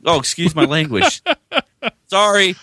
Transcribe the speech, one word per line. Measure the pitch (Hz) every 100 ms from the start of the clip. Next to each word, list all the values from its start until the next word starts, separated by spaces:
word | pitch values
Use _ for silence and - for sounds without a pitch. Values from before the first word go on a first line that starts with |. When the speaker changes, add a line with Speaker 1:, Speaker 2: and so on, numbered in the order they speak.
| -
Speaker 1:
Oh, | 160
excuse | 131 - 170
my | 156 135
language. | 156 156 113 - - - 311 - -
Speaker 2:
<laughs> | - _ 247 - -
Speaker 1:
Sorry, | 190 208 202 190 180